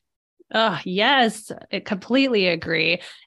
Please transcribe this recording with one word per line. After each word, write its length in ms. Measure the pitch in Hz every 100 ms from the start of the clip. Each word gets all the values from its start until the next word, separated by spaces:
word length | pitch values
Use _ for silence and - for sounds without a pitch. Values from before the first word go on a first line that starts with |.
| _ _ _ _ _
Oh, 240 | 220 220 160
yes, 640 | 190 185 226 277 226 214 - - -
I 80 | 196
completely 680 | - 196 - 254 269 220 180
agree. 540 | 170 165 165 160 175 - -